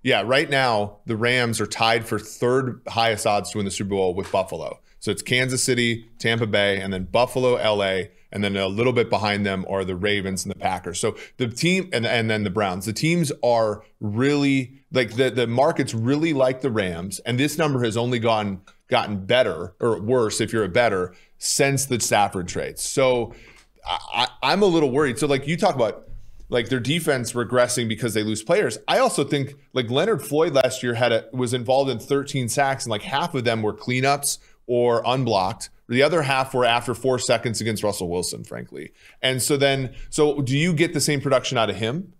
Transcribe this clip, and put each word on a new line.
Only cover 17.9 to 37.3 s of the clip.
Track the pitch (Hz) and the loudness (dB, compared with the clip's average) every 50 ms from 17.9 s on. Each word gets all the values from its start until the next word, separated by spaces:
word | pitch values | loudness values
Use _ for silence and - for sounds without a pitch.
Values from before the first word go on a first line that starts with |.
| 98 | 0
only | 117 117 123 127 120 | 0 0 0 -2 0
gone, | 110 120 113 107 104 101 95 90 - - _ _ _ _ | 2 2 2 2 0 -2 -6 -8 -12 -20 _ _ _ _
gotten | 123 117 92 - 104 95 95 | 0 0 0 0 -6 -6 0
better, | 95 - - - 104 85 78 87 - - _ | 2 4 4 4 2 0 -4 -8 -12 -6 _
or | - 120 110 87 | 0 0 0 0
worse | 101 110 127 127 117 107 - - | 0 0 2 2 2 0 0 -2
if | 113 101 | -2 0
you're | 113 113 104 | 0 0 0
a | 92 | 2
bettor, | 85 120 120 113 98 92 90 90 - - - _ _ - | 4 4 4 4 2 0 -2 -4 -8 -18 -20 _ _ -8
since | - - - - 139 139 139 135 - | -6 -4 2 2 2 2 2 0 0
the | - 127 113 | -2 -2 -2
Stafford | - - 123 104 101 98 - 95 85 | 0 2 4 4 4 2 0 -6 -6
trade. | 87 - - 71 69 - - | -4 -6 -6 -6 -6 -8 -8
So | - - - 143 135 131 127 120 113 113 - - - - - - - _ _ _ - | -8 -4 2 2 4 4 4 2 0 -4 -8 -20 -20 -20 -20 -20 -20 _ _ _ -8
I, | - 90 - - - - 107 123 - - - | -6 -6 -6 -6 -4 -2 -2 -2 -2 -2 -2
I, | - 135 | 0 0
I'm | 165 196 | 2 4
a | 208 | 4
little | 196 165 165 151 135 | 4 4 4 2 2
worried. | 120 143 156 135 117 - | 2 2 2 0 0 -2
So, | 156 | 0
like, | 139 139 135 135 147 | 0 0 0 0 -4
you | 175 | -2
talk | 160 220 190 151 | 2 2 0 2
about, | 131 117 104 - - - - - - - - - - - - | 2 0 0 -2 -6 -14 -16 -16 -14 -14 -18 -18 -20 -10 -4
like, | 123 123 120 113 | -2 -2 -2 0
their | 131 127 | -2 -2
defense | 113 127 156 175 160 160 139 127 120 113 | 0 -2 -2 -2 0 0 0 0 -2 -4
regressing | - 120 120 - 123 123 123 120 - 131 120 110 | -4 -4 -4 0 2 2 2 2 2 -2 -2 -4
because | 110 - 127 117 98 | -4 -2 -4 -2 0
they | 110 | 0
lose | 107 107 107 104 | 0 0 -4 -4
players. | - - 170 208 190 123 - - - | 0 0 2 2 2 0 -2 -6 -2
I | - 165 220 | 0 2 2
also | 262 240 - - 143 | 2 2 2 0 0
think, | - 151 143 135 - - - _ _ | 0 0 -2 -2 -4 -8 -18 _ _
like, | - 127 127 107 | -4 -4 -2 0
Leonard | 123 139 175 220 220 143 | 0 0 2 2 0 -2
Floyd | - - 139 151 165 175 | -4 -2 0 0 0 4
last | 139 131 127 127 - - | 4 4 2 2 0 -2
year | - 123 117 | -4 -2 0
had | 117 127 120 | 2 2 2
a, | 113 110 - - | 2 0 -2 -4
was | - 127 127 117 123 | -4 -4 -2 -2 -2
involved | 123 117 117 127 135 139 135 | -4 0 2 2 2 2 0
in | 120 110 | -2 -6
thirteen | - - 139 139 131 - - 135 123 113 | -2 -2 -2 -2 -2 -2 -4 -4 -4 -2
sacks, | - 143 139 135 135 117 - | 0 0 0 0 0 -4 -4
and, | 120 | -6
like, | 110 104 | -6 -6
half | - - - 139 170 175 - | -4 -4 -2 -2 -2 -2 -4
of | 131 113 | -2 0
them | 120 113 113 | 0 0 0
were | 107 104 95 | -2 -4 -4
cleanups | - - - 123 127 131 139 143 139 139 - - - - - - _ _ - | -4 -4 -2 -2 0 2 2 2 2 0 -4 -6 -6 -12 -20 -20 _ _ 0
or | 123 120 120 120 117 113 - | 2 2 4 4 4 2 2
unblocked. | 117 123 135 131 117 107 95 90 95 - - - - - - _ - | 0 0 0 2 2 2 2 2 0 -4 -8 -14 -18 -18 -20 _ -2
The | 120 127 | 2 4
other | 139 151 175 165 | 4 4 4 2
half | 143 135 139 131 131 - - | 2 2 0 0 0 0 2
were | 127 123 | 2 4
after | 117 117 120 120 131 117 | 4 4 2 0 -2 -6
four | - - 131 127 120 | -2 0 0 0 0
seconds | - - | 2 2